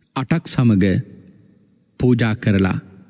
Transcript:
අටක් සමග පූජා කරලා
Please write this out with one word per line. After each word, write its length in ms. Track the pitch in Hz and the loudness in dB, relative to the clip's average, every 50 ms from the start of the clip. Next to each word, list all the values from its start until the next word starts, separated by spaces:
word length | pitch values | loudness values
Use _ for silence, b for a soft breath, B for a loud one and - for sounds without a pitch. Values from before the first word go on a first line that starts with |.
| _ _ _ | _ _ _
අටක් 280 | - 131 - 160 170 - | -10 -6 -4 -4 -4 -4
සමග 380 | - - - 127 117 107 95 98 98 92 123 - - - - - - - _ _ _ _ _ _ _ _ _ _ _ _ - | -4 -2 0 2 2 4 2 2 2 0 -2 -4 -6 -14 -20 -20 -20 -20 _ _ _ _ _ _ _ _ _ _ _ _ -2
පූජා 360 | - 123 123 117 117 110 107 | 0 0 2 2 0 -2 -4
කරලා 420 | - - 110 101 98 95 92 - 165 - - - - - - | -2 -2 0 0 2 0 0 -2 -6 -8 -12 -20 -20 -20 -20